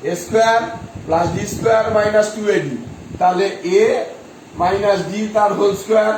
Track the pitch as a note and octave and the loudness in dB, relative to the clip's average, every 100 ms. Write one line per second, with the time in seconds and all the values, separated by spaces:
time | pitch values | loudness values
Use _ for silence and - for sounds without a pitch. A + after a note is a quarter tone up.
0 | D#3+ F3 - A3 A3+ A3+ A3+ - - - | -4 -6 0 2 4 2 0 -10 -12 -14
1 | - D#3+ E3+ F#3+ G3+ - A3+ A3 A3 G#3+ | -2 0 0 -2 -6 -2 2 2 2 2
2 | G#3 G#3+ G#3 A3 G#3 F#3 D3 A#2 - - | 2 2 2 0 0 0 0 -8 -10 -16
3 | - - F3+ F3+ G3 - F3 F#3+ A3 B4+ | -16 0 2 2 -2 -2 0 2 4 2
4 | - - - - - - F3 G3 G3+ G3 | -4 -12 -18 -20 -18 -4 -2 0 0 0
5 | D#3+ G3+ G#3+ G#3+ G#3 G3+ G3+ F#3 - A3 | -2 -4 -2 2 2 2 0 0 0 2
6 | G#3+ | 2